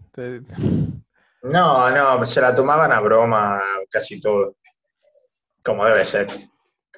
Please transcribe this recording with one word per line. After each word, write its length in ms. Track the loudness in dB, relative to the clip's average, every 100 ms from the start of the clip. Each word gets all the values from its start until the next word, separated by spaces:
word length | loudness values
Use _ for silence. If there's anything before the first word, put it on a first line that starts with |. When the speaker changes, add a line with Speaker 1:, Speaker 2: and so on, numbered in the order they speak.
| -20
Speaker 1:
Te- 300 | -14 -12 -12 -14 -6 -2 -2 -4 -8 -18 _ _ _
Speaker 2:
No, 480 | -2 2 4 4 2
no, 340 | 2 2 2
se 160 | 0 2
la 140 | 2
tomaban 380 | 2 2 2 2
a 80 | 2
broma 600 | 2 4 4 2 0 -2 -4 -8 -6
casi 300 | -8 -8 -6
todo. 340 | -2 0 -2 -6 _ _ _ _ _ _ _ _ _ _
Como 200 | -6 -2
debe 200 | 2 2
ser. 240 | 0 -4 -6 -8 -18 _ _ _ _